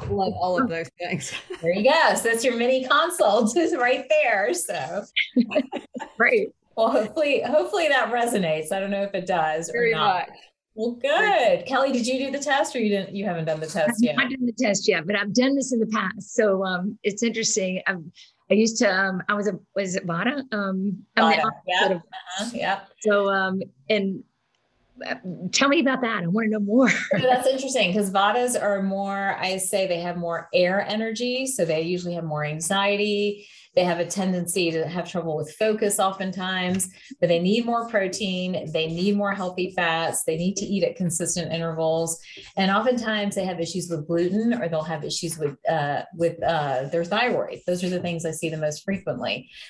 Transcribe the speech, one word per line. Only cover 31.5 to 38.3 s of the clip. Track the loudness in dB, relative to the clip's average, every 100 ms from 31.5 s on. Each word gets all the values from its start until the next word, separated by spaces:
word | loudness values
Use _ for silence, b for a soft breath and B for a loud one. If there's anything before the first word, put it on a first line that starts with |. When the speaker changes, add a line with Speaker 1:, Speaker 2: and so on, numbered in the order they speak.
| -2 0
Speaker 2:
they | 0
usually | 0 -2 -4
have | -6
more | -4 -4 -4
anxiety. | -4 -2 0 0 0 0 0 0 -4 B B B
They | 0 2
have | 0
a | -2
tendency | -2 -2 -2 -2 0 0
to | 0 -4
have | -4 -6
trouble | -6 -4 -4
with | -6
focus | -2 0 2 0 2
oftentimes, | 0 0 -6 -4 -4 -2 0 -2 -2 B B B
but | 2
they | 2
need | 2 2 2
more | -2 0
protein. | -2 -2 -2 -4